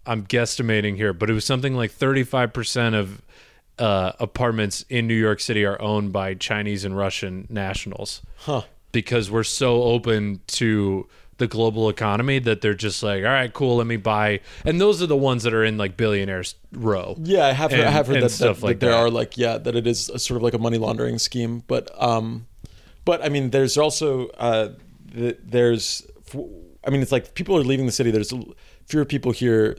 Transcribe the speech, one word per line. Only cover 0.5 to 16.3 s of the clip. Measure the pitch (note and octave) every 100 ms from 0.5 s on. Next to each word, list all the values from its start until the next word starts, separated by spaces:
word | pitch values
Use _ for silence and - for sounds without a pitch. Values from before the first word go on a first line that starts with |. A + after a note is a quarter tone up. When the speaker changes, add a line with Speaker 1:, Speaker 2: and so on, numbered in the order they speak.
| - A#2 G#2+ G#2 G2
Speaker 1:
here, | G#2+
but | F2 G#2+
it |
was | A2
something | - C3 C3+ B2+
like | A2+
thirty-five | - C3+ C3+ A#2+ C3 A#2
percent | B2+ A2 B2+ A#2 A2
of, | F#2+ G2+ - - - _ _ -
uh, | A2+ G2 F#2 -
apartments | A2 - A#2+ A2 G#2 - -
in | B2 A2+
New |
York | A2+ A2 G#2
City | - G#2+
are | G2+ G2
owned | G#2+ G#2+ G2+
by | G2 F#2+
Chinese | F#2+ - G#2 G#2 G2+
and | G2 G2
Russian | G2 - G2 F#2 -
nationals. | G#2+ F#2+ F#2+ G2 - G#2 - - -
Speaker 2:
Huh. | - C3 - - _
Speaker 1:
Because | - - A#2+ G2+
we're | A2+
so | G#2+ - C3 A#2+
open | A#2+ A#2 A#2 A2 G#2 G2 -
to | - A#2 G#2+ G2 F#2+ - - - -
the | A#2+
global | G#2+ A2+ A2 A2
economy | G#2 A2 G#2 C3 C3+
that | A#2 G#2+
they're | A2
just | G2 G#2+ -
like, | G#2+ G2
"All | G#2+
right, | C3+ B2
cool, | - C3 A#2+
let | A#2
me | A2+
buy." | G#2 G#2+ G#2+ G2+ - -
And | D#3 F3
those | G3+ F3
are | F3
the | C#3
ones | C3+ A#2+
that | A#2
are | A2+
in, | A2 G#2+
like, | G2 F2+
billionaires | A2+ G2+ G2